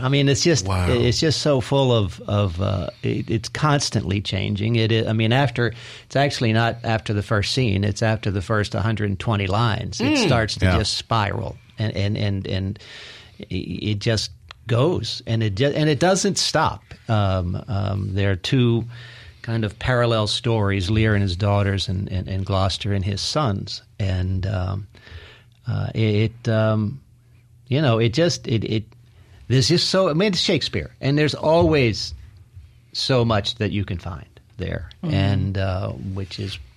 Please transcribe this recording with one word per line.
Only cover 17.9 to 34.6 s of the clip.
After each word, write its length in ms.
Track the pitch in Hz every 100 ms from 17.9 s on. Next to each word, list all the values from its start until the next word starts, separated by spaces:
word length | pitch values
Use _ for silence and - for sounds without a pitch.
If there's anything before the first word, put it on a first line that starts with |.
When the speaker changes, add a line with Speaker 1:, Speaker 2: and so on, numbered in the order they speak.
| 98 98
Speaker 1:
there 160 | 95 98
are 60 | 92
two 480 | - 135 123 117 113 - - - - -
kind 220 | - 113
of 140 | 107 -
parallel 480 | - 123 120 113 107
stories: 600 | - 123 113 101 98 90
Lear 240 | 110 110
and 60 | 104
his 140 | 101 87
daughters 500 | 104 101 101 98 -
and, 220 | 95 98
and, 180 | 92 -
and 180 | 95 95
Gloucester 480 | 95 95 - 104
and 100 | 101
his 160 | 92 98
sons. 640 | - 156 143 101 101 - - -
And, 480 | 98 92 92 92 92
um, 400 | 101 92 98 98 - - - - - - _ -
uh, 200 | 101 101
it, 380 | - 110 104 110 -
it, 40 | -
um, 520 | 110 110 107 104 139 - _ _ - _ - -
you 140 | 131
know, 160 | 156 113
it 160 | 117
just, 320 | 120 170 - -
it, 160 | 113
it, 200 | - 110 107 - - - - - -
there's 200 | 127 131
just 220 | 170 -
so, 180 | 190 190
I 60 |
mean, 140 | 151 214
it's 120 | 175
Shakespeare, 540 | - 170 - - 71 -
and 180 | 131 143
there's 160 | 151
always 800 | 127 - 165 170 156 123 101 - - - - - - - - _
so 320 | - - 131
much 320 | 117 107 101 -
that 140 | 104
you 140 | 95
can 140 | 101 90
find 280 | - 87 - - -
there, 320 | -